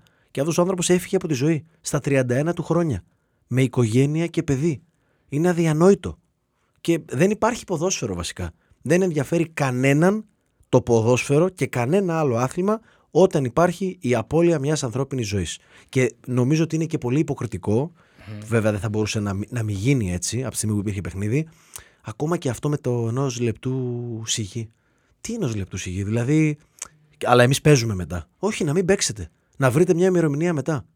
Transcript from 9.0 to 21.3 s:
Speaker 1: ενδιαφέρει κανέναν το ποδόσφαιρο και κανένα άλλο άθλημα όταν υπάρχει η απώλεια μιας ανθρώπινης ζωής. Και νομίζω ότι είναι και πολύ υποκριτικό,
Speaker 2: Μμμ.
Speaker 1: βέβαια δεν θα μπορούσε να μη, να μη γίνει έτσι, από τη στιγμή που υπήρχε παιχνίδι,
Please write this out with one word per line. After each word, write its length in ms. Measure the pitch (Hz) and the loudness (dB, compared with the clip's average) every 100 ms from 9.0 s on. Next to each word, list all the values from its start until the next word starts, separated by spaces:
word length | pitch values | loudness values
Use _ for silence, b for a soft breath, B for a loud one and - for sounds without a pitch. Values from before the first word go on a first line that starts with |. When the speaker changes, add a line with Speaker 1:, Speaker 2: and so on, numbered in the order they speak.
Speaker 1:
ενδιαφέρει 480 | 190 147 131 170 165 | 2 0 0 0 -2
κανέναν 720 | - 139 123 135 143 180 214 214 _ _ _ _ | -2 -2 0 2 4 4 2 -4 _ _ _ _
το 120 | 127 | 2
ποδόσφαιρο 680 | - 117 110 123 - 143 185 | 4 4 4 2 2 2 2
και 180 | 185 139 | 0 -4
κανένα 520 | 127 120 185 190 160 | -2 0 0 0 0
άλλο 180 | 151 117 | 0 0
άθλημα 420 | 131 - 185 220 b b b | -2 -2 -2 -2 b b b
όταν 340 | 151 185 160 131 | 4 4 4 0
υπάρχει 520 | 156 175 175 190 185 | 2 2 2 -6 -4
η 140 | 123 120 | 0 0
απώλεια 440 | 113 151 170 160 | 0 2 4 2
μιας 240 | 139 151 | 0 -2
ανθρώπινης 440 | 131 120 135 135 107 | -2 -4 -4 -4 -4
ζωής. 320 | 98 87 - b b b | -2 -4 -8 b b b
Και 240 | 135 127 - - | 0 0 -2 -4
νομίζω 360 | 123 123 156 | 0 2 2
ότι 120 | 160 160 | 0 -2
είναι 100 | 160 | -2
και 120 | 156 | -4
πολύ 220 | 120 135 | 0 0
υποκριτικό, 720 | 151 135 107 92 - 107 160 B B B 101 | 0 -4 -6 -6 -2 0 -2 B B B -16
Speaker 2:
Μμμ. 180 | 104 107 | -14 -2
Speaker 1:
βέβαια 260 | 117 107 | 0 0
δεν 80 | 104 | 0
θα 100 | 110 | -2
μπορούσε 300 | 107 107 113 | -2 -2 -2
να 140 | 104 | -4
μη, 140 | 98 104 | -4 -6
να 140 | 123 | -6
μη 100 | 110 | -4
γίνει 400 | 98 113 139 98 | -2 0 0 0
έτσι, 280 | 90 - 113 | -4 -4 -6
από 100 | 127 | -6
τη 40 | - | -6
στιγμή 200 | 107 104 | -4 -2
που 60 | |
υπήρχε 200 | 98 98 | -4 -6
παιχνίδι, 460 | 87 92 104 | -8 -6 -2